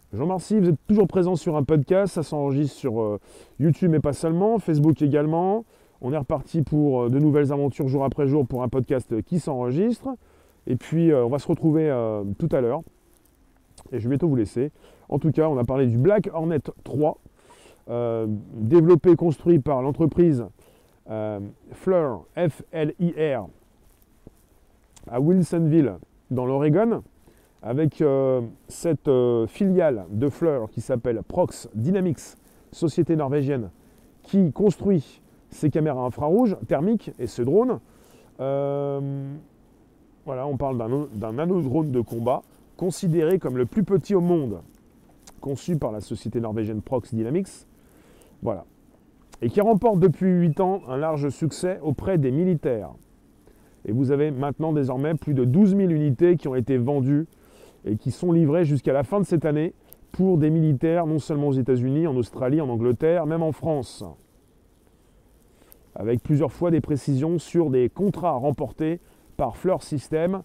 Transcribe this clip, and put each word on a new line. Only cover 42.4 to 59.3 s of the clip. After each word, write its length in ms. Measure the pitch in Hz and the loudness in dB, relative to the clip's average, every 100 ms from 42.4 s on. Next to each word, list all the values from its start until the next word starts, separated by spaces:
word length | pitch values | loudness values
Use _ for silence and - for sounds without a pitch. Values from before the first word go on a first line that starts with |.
| - _ _ - | -6 _ _ -8
considéré 640 | 180 - 185 165 160 185 | -6 -2 0 2 2 2
comme 160 | 147 127 | 0 -2
le 100 | 123 | -2
plus 160 | 220 | 0
petit 320 | 185 196 - | 0 0 2
au 60 | 196 | 0
monde, 400 | 175 175 127 90 - - _ _ _ _ - - | 2 0 0 -8 -12 -20 _ _ _ _ -20 -14
conçu 360 | 135 139 - 165 | -8 -8 -4 -2
par 140 | 135 | -2
la 100 | 107 | -6
société 400 | - 117 113 120 | -8 -8 -6 -4
norvégienne 400 | 113 107 107 110 | -4 -4 -4 -4
Prox 320 | - 127 - | -4 -6 -4
Dynamics, 540 | 113 113 165 190 - - _ _ - - - - - | -4 -2 -2 -4 -12 -20 _ _ -20 -20 -20 -20 -10
voilà, 240 | 120 95 - _ _ _ _ _ _ - | -6 -6 -10 _ _ _ _ _ _ -6
et 60 | 120 | -2
qui 120 | 202 | 2
remporte 380 | 208 208 233 196 | 4 4 4 4
depuis 320 | 185 - 185 | 4 4 2
huit 300 | 180 175 147 | 4 2 2
ans 220 | 185 196 117 | 0 -2 -4
un 100 | 131 | -4
large 340 | 156 151 143 | -2 -2 -2
succès 500 | 127 156 - 180 - | -2 -4 -2 -6 -4
auprès 360 | 151 - - 185 | -4 -4 0 0
des 120 | 135 | 2
militaires. 600 | 135 185 165 151 113 82 60 _ _ _ _ - _ _ _ | 2 2 0 0 -4 -6 -14 _ _ _ _ -20 _ _ _
Et 60 | - | -4
vous 220 | 117 131 | -2 2
avez 180 | 139 151 | 2 0
maintenant 420 | 131 139 - 160 | -2 -4 -2 -2
désormais 420 | 151 131 131 147 | 0 0 -2 -2
plus 200 | 170 - | -2 -2
de 100 | 131 | 0
douze 300 | 127 147 208 | 2 4 4
mille 160 | 196 190 | 4 2
unités 460 | 156 151 123 175 180 | 2 0 2 2 2
qui 100 | 151 | 0
ont 80 | |
été 220 | 127 117 131 | -4 0 0
vendues 500 | 120 143 127 143 165 _ _ - - _ | 0 0 2 0 -2 _ _ -20 -20 _
et 120 | - 110 | -6 -4
qui 140 | 135 | -4
sont 220 | - 180 | -4 2
livrées 320 | 170 156 165 | 4 4 4
jusqu'à 280 | 160 143 - | 2 0 0
la 100 | 135 | -2
fin 160 | 135 202 | 0 -2
de 60 | |
cette 200 | 185 | 0